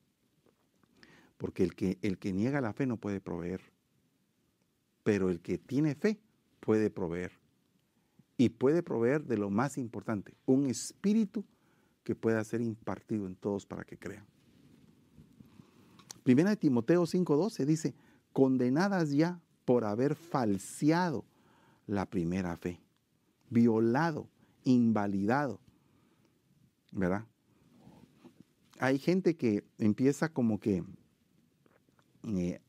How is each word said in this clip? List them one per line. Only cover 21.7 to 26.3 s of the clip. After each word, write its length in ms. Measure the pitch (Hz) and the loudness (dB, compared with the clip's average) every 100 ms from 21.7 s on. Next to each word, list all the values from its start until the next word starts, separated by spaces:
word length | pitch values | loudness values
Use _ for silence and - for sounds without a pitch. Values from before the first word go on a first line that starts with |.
| _ - | _ -6
la 220 | 101 90 | -4 -2
primera 480 | 98 82 92 90 85 | -2 -2 -2 -4 -6
fe", 240 | 90 87 _ _ _ _ _ _ _ | -8 -10 _ _ _ _ _ _ _
violado, 800 | 113 117 110 113 127 170 151 98 _ _ _ | 4 4 4 2 2 0 -2 -12 _ _ _
invalidado, 960 | - 123 117 107 101 98 101 135 143 98 _ _ _ _ _ _ _ | 2 4 4 2 0 0 0 0 -2 -8 _ _ _ _ _ _ _